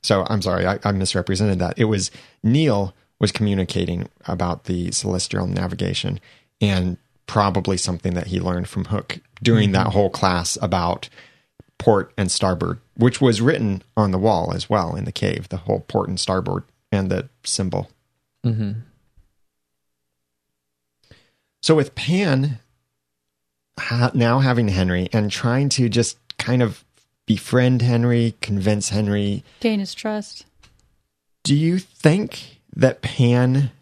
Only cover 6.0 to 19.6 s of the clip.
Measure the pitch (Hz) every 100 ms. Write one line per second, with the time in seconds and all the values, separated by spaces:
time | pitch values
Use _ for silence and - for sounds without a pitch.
6 | 98 95 _ _ _ _ 104 95 90 90
7 | _ _ - 110 101 95 92 92 - 87
8 | 92 90 95 95 90 90 92 98 90 101
9 | - - _ - 120 113 101 95 92 98
10 | 98 - 98 87 85 - 98 92 87 87
11 | - - - _ _ _ _ _ - 104
12 | 87 - 95 - 95 80 85 87 _ -
13 | 120 - 131 107 117 - 110 92 _ -
14 | 104 92 107 92 85 90 - 107 82 -
15 | 98 - 95 90 92 92 82 98 - 101
16 | 98 92 - 92 95 92 - _ _ 101
17 | 95 92 - _ - - 95 92 95 _
18 | _ _ _ _ 120 110 101 110 - _
19 | _ _ _ _ _ _